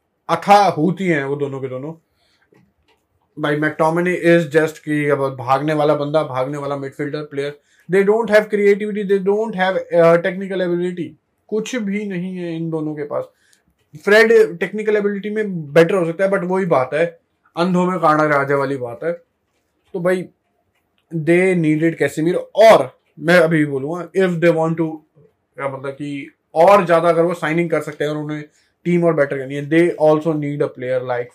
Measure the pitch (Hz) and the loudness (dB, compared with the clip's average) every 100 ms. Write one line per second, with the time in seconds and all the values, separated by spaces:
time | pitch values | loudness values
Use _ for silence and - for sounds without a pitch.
0 | _ _ - 170 190 202 196 156 165 180 | _ _ -6 -2 4 4 4 2 -2 -2
1 | 190 156 139 143 135 135 131 127 143 160 | 0 0 -2 -4 -6 -6 -10 -10 -12 -14
2 | _ _ _ _ _ _ _ _ _ _ | _ _ _ _ _ _ _ _ _ _
3 | _ _ _ - 151 147 151 - 160 170 | _ _ _ -6 -2 0 -2 0 0 0
4 | 175 175 170 170 160 156 160 156 - 151 | -2 0 4 2 4 0 0 -2 -6 -2
5 | 147 139 135 131 123 135 151 151 147 143 | 0 0 -2 -4 -2 0 0 0 0 -2
6 | 143 156 143 127 131 147 139 143 135 131 | -2 -2 -2 -4 -6 -6 -6 -8 -8 -8
7 | 147 147 147 139 143 147 _ _ - 185 | -8 -8 -10 -8 -8 -10 _ _ -2 2
8 | 196 220 226 214 208 208 202 202 208 208 | 4 2 4 2 2 2 2 2 0 -6
9 | 196 196 190 208 226 185 185 180 170 170 | -2 0 0 -2 -2 -2 -2 -2 0 4
10 | 165 170 185 185 196 190 180 175 180 180 | 6 4 2 -6 -6 -4 -2 -2 -4 -6
11 | 156 - _ _ - 214 214 254 202 202 | -10 -14 _ _ -8 -6 -4 -6 -4 -6
12 | 208 180 185 185 175 165 165 160 151 151 | -6 -6 -8 -8 -8 -6 -6 -6 -6 -8
13 | 147 131 131 _ _ _ _ _ _ 147 | -8 -8 -8 _ _ _ _ _ _ -8
14 | - 208 226 226 220 170 185 208 214 208 | 4 6 8 6 4 0 -6 -6 -2 -2
15 | 202 202 208 214 214 175 143 156 170 190 | -2 -4 -6 -6 -6 -8 0 4 4 2
16 | 165 165 196 196 180 185 190 147 131 147 | -2 -2 -2 0 -2 -2 0 0 0 -2
17 | 170 - _ _ _ 156 180 180 180 180 | -4 -6 _ _ _ -4 0 0 0 0
18 | 160 151 151 143 139 143 135 139 120 117 | 2 4 2 2 0 0 0 -4 -8 -8
19 | 156 170 _ _ _ _ _ _ _ 190 | -8 -8 _ _ _ _ _ _ _ -6
20 | 175 185 - _ _ _ _ _ _ _ | -2 -2 -4 _ _ _ _ _ _ _
21 | _ 165 151 175 190 180 156 156 165 160 | _ -4 2 2 2 2 2 2 0 0
22 | 143 - 156 180 - - 220 175 131 - | -2 -2 -2 -2 -2 4 6 6 4 -10
23 | _ - 151 175 160 165 147 139 139 175 | _ -6 2 4 4 2 0 -2 -6 -8
24 | 170 185 190 170 170 165 160 165 160 156 | -6 -2 0 2 2 2 0 -2 -4 -6
25 | _ _ _ _ _ - 139 131 139 135 | _ _ _ _ _ -10 -8 -8 -10 -10
26 | 147 143 139 _ _ 151 175 202 170 165 | -10 -10 -12 _ _ 2 6 6 4 2
27 | 170 165 170 170 151 160 170 160 151 151 | 4 2 0 0 -2 -2 0 -2 -4 -6
28 | 147 151 151 151 147 _ _ _ 175 175 | -4 -4 -6 -8 -12 _ _ _ -2 0
29 | 170 156 139 139 131 143 143 160 175 - | 2 2 0 -2 -8 -8 -2 2 2 2
30 | 156 151 160 156 143 147 139 - 127 127 | 2 4 2 -2 -2 -4 -4 -4 -4 -4
31 | 127 123 123 | -2 -6 -6